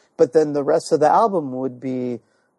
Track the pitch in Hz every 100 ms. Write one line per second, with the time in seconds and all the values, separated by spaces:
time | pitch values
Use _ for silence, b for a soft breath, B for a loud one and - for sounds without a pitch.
0 | b - 160 160 151 143 139 160 - 160
1 | 147 165 220 190 143 127 131 123 131 127
2 | 123 120 _ _ _